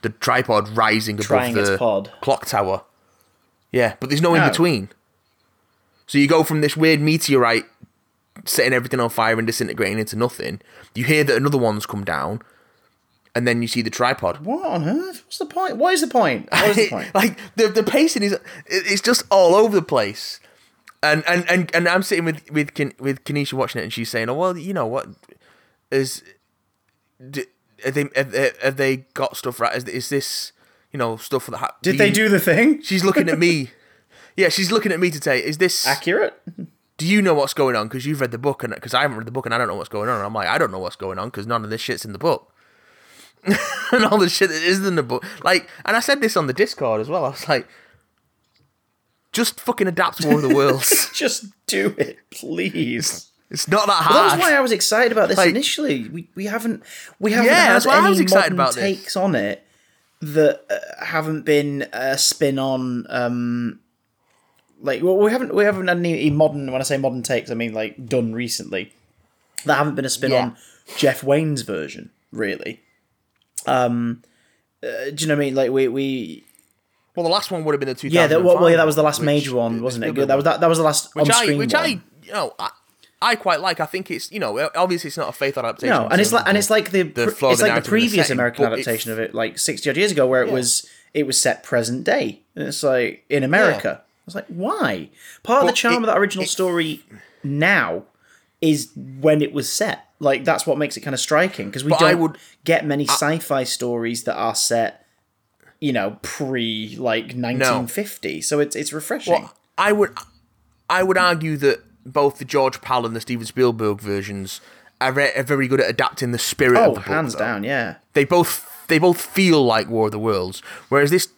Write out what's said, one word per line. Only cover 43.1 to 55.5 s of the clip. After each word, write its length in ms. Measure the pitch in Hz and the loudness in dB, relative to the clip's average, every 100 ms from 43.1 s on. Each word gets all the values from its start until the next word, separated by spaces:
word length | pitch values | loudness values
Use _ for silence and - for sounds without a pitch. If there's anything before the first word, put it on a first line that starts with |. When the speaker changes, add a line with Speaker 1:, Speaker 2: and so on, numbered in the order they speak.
| - - _ | -20 -20 _
Speaker 1:
<laughs> 480 | - 196 - - 784 | -2 -2 -2 -8 -2
And 120 | 254 | 2
all 140 | 220 214 | 2 4
the 100 | 180 | 2
shit 200 | - 190 | 2 0
that 100 | 160 | 2
is 240 | 170 190 | 0 0
in 120 | 196 170 | 0 -2
the 80 | |
book. 200 | 123 123 - - | -2 -4 -6 -4
Like, 240 | - 185 - - | 0 0 -2 -10
and 120 | - 226 | -2 -2
I 40 | |
said 200 | 240 285 | 0 0
this 160 | 226 190 | 2 0
on 120 | 147 | -2
the 40 | |
Discord 480 | 127 214 - 131 107 | 0 -2 0 -2 -2
as 80 | 113 | -2
well. 160 | 175 | -2
I 40 | 135 | -4
was 200 | 135 - | -6 -2
like, 200 | 139 - - _ _ _ _ _ _ _ _ _ _ _ _ _ _ _ | -2 -2 -20 _ _ _ _ _ _ _ _ _ _ _ _ _ _ _
"Just 280 | - 233 - | -4 -4 -4
fucking 260 | - - 185 | -6 -2 -2
adapt 380 | 170 175 - | 0 -2 -2
War 120 | 151 147 | 0 2
of 60 | |
the 120 | 135 | 2
Worlds." 560 | 143 139 131 - - - | 2 2 2 2 0 0
Speaker 2:
<laughs> 40 | |
Just 320 | - 302 - 202 _ - | -4 -4 -4 -10 _ -6
do 280 | 196 202 202 | -2 -2 -2
it, 200 | - - _ | -6 -6 _
please. 1000 | - - 165 185 170 123 120 - - - _ _ | -18 -10 -6 -4 -2 -4 -2 -4 -6 -14 _ _
Speaker 1:
It's 180 | - - | -8 0
not 180 | 196 208 | 2 4
that 220 | 185 160 | 2 6
Speaker 2:
Well, 80 | 160 | 6
that 60 | |
was 80 | 170 | 6
Speaker 1:
hard. 80 | 143 | 4
Speaker 2:
why 140 | 339 285 | 4 4
I 40 | |
was 120 | 254 | 2
excited 400 | 208 - 214 240 | 0 0 2 2
about 160 | 226 185 | 2 2
this 80 | 190 | 4
Speaker 1:
Like, 120 | 180 | 4